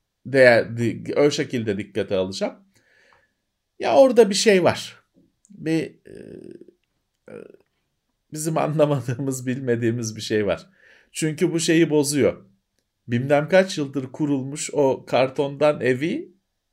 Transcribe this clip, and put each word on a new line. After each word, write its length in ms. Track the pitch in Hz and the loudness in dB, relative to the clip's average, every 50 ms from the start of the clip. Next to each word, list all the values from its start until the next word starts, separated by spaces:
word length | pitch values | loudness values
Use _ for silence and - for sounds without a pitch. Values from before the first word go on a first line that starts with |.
| _ _ _ _ _ | _ _ _ _ _
değer, 520 | 127 127 135 131 123 117 113 - - 117 117 | -2 4 8 8 8 8 6 2 0 -4 -4
di-, 380 | 117 113 - - 110 - - | -4 -4 -4 -6 -10 -6 0
o 160 | - 143 147 | 2 2 2
şekilde 460 | 147 - 147 131 - 123 110 107 101 98 | 2 -2 -6 -6 -4 -4 -4 -2 -4 -4
dikkate 380 | 104 - _ 110 98 95 104 | -6 -6 _ -6 -4 -2 -2
alacağım. 380 | 95 92 95 95 - 202 254 - - _ _ _ _ _ _ _ _ _ _ _ _ _ _ _ _ _ _ _ _ _ _ _ _ | -2 -2 -4 -4 -6 -6 -6 -6 -10 _ _ _ _ _ _ _ _ _ _ _ _ _ _ _ _ _ _ _ _ _ _ _ _
Ya 160 | - - 330 | -2 2 6
orada 340 | 285 269 262 240 233 226 196 | 6 6 6 6 4 4 4
bir 60 | 202 | 2
şey 280 | - - 226 202 185 170 | 0 2 4 4 4 4
var. 360 | 131 - - - - - - _ _ _ _ _ _ _ _ _ _ | 2 0 0 -8 -16 -18 -20 _ _ _ _ _ _ _ _ _ _
Bir, 320 | 196 - 151 156 165 160 | -20 -12 -6 -4 -4 -2
e, 320 | 147 - - _ _ - - 53 53 53 - - - - - - - - _ _ _ _ _ _ _ _ _ _ _ - | -4 -6 -12 _ _ -20 -20 -20 -20 -18 -20 -20 -20 -20 -20 -20 -20 -20 _ _ _ _ _ _ _ _ _ _ _ -20
e, 60 | 53 55 - - - _ _ _ _ _ _ _ _ _ _ _ _ _ _ _ - | -20 -20 -20 -20 -20 _ _ _ _ _ _ _ _ _ _ _ _ _ _ _ -12
bizim 240 | 156 156 165 160 151 | -8 -6 -4 -2 -2
anlamadığımız, 880 | 135 147 147 156 151 147 147 135 117 - 123 117 139 135 131 127 127 131 | -2 -2 2 2 2 2 2 -2 -2 -6 -6 -4 -4 -6 -6 -6 -6 -6
bilmediğimiz 680 | 123 139 135 123 120 117 120 117 117 120 117 110 107 | -6 -4 -2 -2 -2 0 0 -2 -2 -2 -6 -8 -10
bir 60 | 107 | -10
şey 240 | 107 - 113 107 104 | -6 -2 -2 0 0
var. 240 | 95 85 80 - _ _ _ _ _ _ _ _ _ | 0 -2 -4 -6 _ _ _ _ _ _ _ _ _
Çünkü 400 | _ - 165 156 151 - 185 160 156 | _ -6 -6 -4 -2 -2 -2 -2 0
bu 60 | 165 | -2
şeyi 300 | 165 - 165 165 165 151 | 0 2 4 4 4 4
bozuyor. 560 | 147 151 143 135 147 143 117 92 80 - - _ _ _ _ _ _ _ _ _ _ _ _ - | 2 0 0 0 0 2 2 2 0 -2 -12 _ _ _ _ _ _ _ _ _ _ _ _ -4
Bilmem 420 | 117 120 131 139 147 143 151 151 | -4 -2 0 2 0 0 2 4
kaç 280 | 185 185 190 190 - 156 | 4 4 4 2 -2 -6
yıldır 340 | 147 135 131 143 131 - | -6 -6 -6 -8 -8 -8
kurulmuş 580 | - - 156 143 143 135 127 135 143 151 - - - | -6 -6 -2 -2 -2 -2 -4 -6 -10 -10 -10 -6 -2
o 320 | - 139 135 127 - - | 0 2 2 0 -2 -4
kartondan 760 | - - 120 131 131 - - 143 139 143 139 151 151 147 139 | -2 0 0 0 0 0 -4 -4 -4 -2 0 0 0 0 0
evi 520 | - 123 131 123 143 170 220 311 381 - _ _ _ _ _ _ _ _ | 0 -2 0 0 -2 -4 -6 -6 -8 -12 _ _ _ _ _ _ _ _